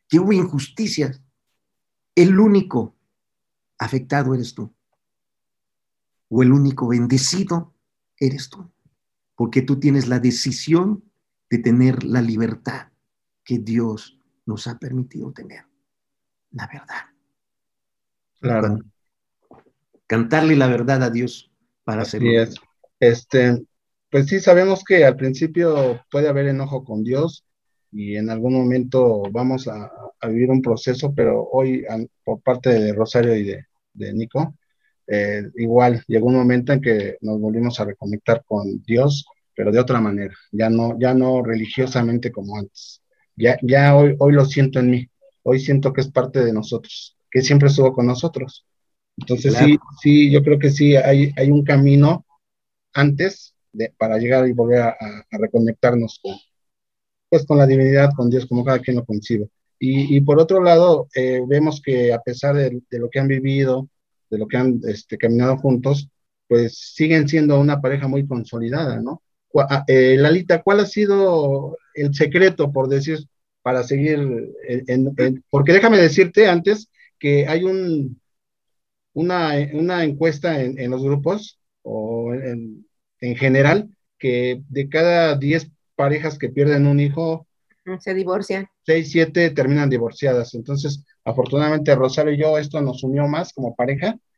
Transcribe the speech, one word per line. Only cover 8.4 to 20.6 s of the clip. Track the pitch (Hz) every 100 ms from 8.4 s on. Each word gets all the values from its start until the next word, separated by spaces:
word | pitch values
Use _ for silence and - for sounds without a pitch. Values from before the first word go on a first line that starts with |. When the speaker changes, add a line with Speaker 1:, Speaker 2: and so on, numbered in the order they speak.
| -
Speaker 1:
tú. | 196 175 _ _ _ _ _ _ -
Porque | 117 131
tú | 127 135
tienes | 147 139 120
la | 123
decisión | 123 120 135 127 151 165 196 202 _ _ _ _ _
de | 120
tener | 117 120 127 123 -
la | 123
libertad | 117 110 113 113 - - - _ _ _ _ _
que | - 117
Dios | 107 117 117 107 - _ _ _ -
nos | 107 120
ha | 117
permitido | 139 127 127 - 135
tener. | 131 - - _ _ _ _ _ _ _ _ _
La | 120 101
verdad. | 143 - - - _ _ _ _ _ _ _ _ _ _ _ _ _
Speaker 2:
Claro. | 123 113 104
Speaker 1:
Can-, | 110 - _ _ _ _ _ _ - _ _ _ _ -
cantarle | 113 117 156 160
la | 147